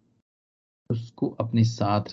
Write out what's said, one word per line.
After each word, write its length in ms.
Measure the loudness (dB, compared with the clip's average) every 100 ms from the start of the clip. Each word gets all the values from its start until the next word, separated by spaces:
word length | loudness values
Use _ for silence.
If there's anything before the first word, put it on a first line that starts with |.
| _ _ _ _ _ _ _ _ -6
उसको 380 | -6 -6 -6 -6
अपने 340 | -4 -2 2
साथ 400 | 2 2 0 0 -2